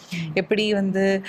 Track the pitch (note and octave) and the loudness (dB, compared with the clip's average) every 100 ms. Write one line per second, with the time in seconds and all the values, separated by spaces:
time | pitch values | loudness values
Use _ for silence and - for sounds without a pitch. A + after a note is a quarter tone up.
0 | - E3+ D#3+ F#3+ F#3 G#3+ G#3+ G3+ G3 F#3+ | -10 -8 -4 -4 0 0 2 0 0 2
1 | G3 F#3+ | 2 0